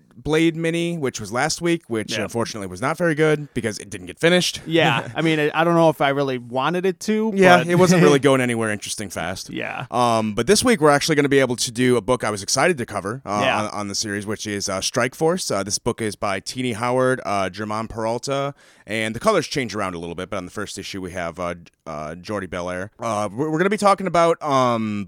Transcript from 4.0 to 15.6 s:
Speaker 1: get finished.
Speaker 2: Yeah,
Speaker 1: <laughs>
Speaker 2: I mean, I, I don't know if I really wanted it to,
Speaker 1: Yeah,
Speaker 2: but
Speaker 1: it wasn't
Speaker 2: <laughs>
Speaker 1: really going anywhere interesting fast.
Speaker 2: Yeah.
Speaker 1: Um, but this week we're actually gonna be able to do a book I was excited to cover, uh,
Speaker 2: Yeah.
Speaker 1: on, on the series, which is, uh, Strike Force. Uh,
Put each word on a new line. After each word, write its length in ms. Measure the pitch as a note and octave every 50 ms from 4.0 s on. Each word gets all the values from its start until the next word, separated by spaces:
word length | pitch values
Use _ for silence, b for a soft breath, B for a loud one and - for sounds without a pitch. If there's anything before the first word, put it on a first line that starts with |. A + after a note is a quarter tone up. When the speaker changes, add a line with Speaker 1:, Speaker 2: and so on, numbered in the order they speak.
| F2
Speaker 1:
get 120 | F2 E2+ -
finished. 420 | - E3 F3 F3+ E3+ - - - -
Speaker 2:
Yeah, 420 | - D#3+ E3 D#3 C3+ A#2+ A2+ A2+ A#2+ A#2
Speaker 1:
<laughs> 40 |
Speaker 2:
I 40 | D3 D#3+
mean, 160 | E3 D#3+ D#3
I, 100 | D3 D3+ -
I 100 | D#3 E3
don't 100 | E3+ E3+
know 140 | E3 E3 D#3+
if 100 | D3 -
I 100 | D#3 C#3+
really 280 | C#3 C#3 C#3+ C3+ B2+ B2+
wanted 480 | A#2+ A#2+ A#2+ C3 C3 D3+ E3+ F3+ F3+
it 140 | F#3+ F3 -
to, 320 | - - G#3+ G#3+ A3 A3 G3
Speaker 1:
Yeah, 240 | G3 F#3+ F3+ F3+ F3
Speaker 2:
but 80 | E3
Speaker 1:
it 80 | F3 F3
wasn't 280 | F3 F#3 F3+ F3+ F3 F3
Speaker 2:
<laughs> 20 |
Speaker 1:
really 140 | E3+ C#3+ C#3
going 220 | B2 C#3 C3+ C3
anywhere 300 | B2+ B2 A#2+ A2+ A2+ A2
interesting 400 | G#2+ G#2 - - - - G#2+ F#2
fast. 400 | - - E2 F2 F#2+ F#2+ - -
Speaker 2:
Yeah. 360 | - B2 A#2 G#2+ F#2 - A#2+ -
Speaker 1:
Um, 440 | - A#2+ B2 A#2+ A#2 A2+ A2 A2 G#2
but 120 | A2 A#2
this 160 | D3 G3+ G#3+ -
week 160 | B3+ A#3 F#3+
we're 100 | D3+ D3+
actually 260 | C#3 C#3+ - - D#3+
gonna 120 | C#3+ C#3+ C#3
be 100 | C#3 C#3
able 160 | C3+ A#2+ B2
to 140 | A2+ - B2 A2+
do 240 | A#2+ B2+ B2+ B2
a 40 | A#2+
book 240 | G2 F2 B2+ A#2+ -
I 60 | A2+
was 120 | G#2+ G2 G2
excited 360 | - - C3 C#3+ F3 F3+ C3
to 80 | -
cover, 340 | - G#2+ G2+ F2 G2 A2+ C3+ -
uh, 140 | - G2+ G#2 B2
Speaker 2:
Yeah. 180 | C3 A#2+ G#2+ G#2
Speaker 1:
on, 40 | G#2
on 180 | - G2+ G#2 G2+
the 60 | G2
series, 300 | - - G#2+ G2+ G#2 G2+
which 200 | G2+ G#2+ G2 -
is, 220 | G#2+ G#2 G2+ F#2 -
uh, 100 | G2 F#2+
Strike 340 | F#2+ - - B2+ A#2 C3 -
Force. 360 | - D#3+ D#3+ F3 F#3 - -
Uh, 120 | B2 G2